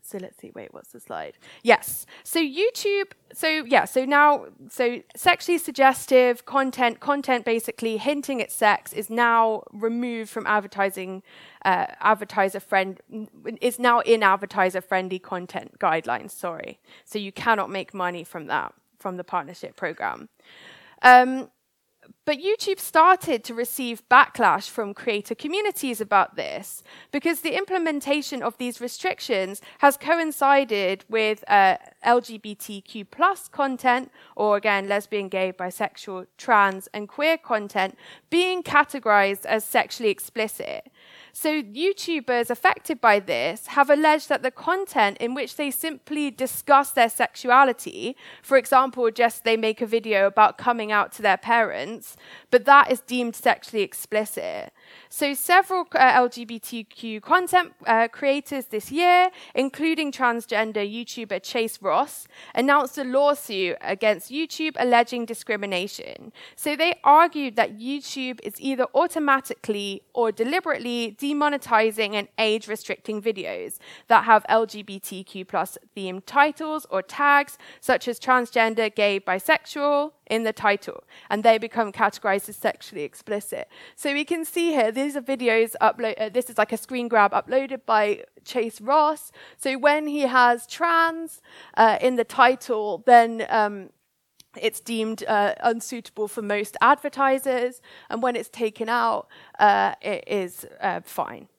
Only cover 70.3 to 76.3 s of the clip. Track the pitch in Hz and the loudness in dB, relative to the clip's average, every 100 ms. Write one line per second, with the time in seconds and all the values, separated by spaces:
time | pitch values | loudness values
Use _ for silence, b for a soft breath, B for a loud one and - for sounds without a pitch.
70.3 | 214 233 349 349 285 233 240 233 208 277 | -2 -2 -2 -2 -6 -4 -6 -6 -6 -6
71.3 | 294 294 285 - 226 220 220 208 208 202 | 0 0 -2 0 2 2 0 -4 -4 -6
72.3 | - 220 214 214 220 - 202 - 214 214 | -2 0 -2 -4 -12 -8 -10 -8 -6 -4
73.3 | 196 85 90 90 - B B _ 226 214 | -6 -8 -10 -10 -14 B B _ 2 6
74.3 | 220 - 220 220 214 196 196 - 196 185 | 4 6 2 2 -8 -14 -12 -10 -12 -12
75.3 | 196 185 190 180 - _ - 190 185 - | -14 -6 -6 -6 -8 _ -12 -10 -10 -4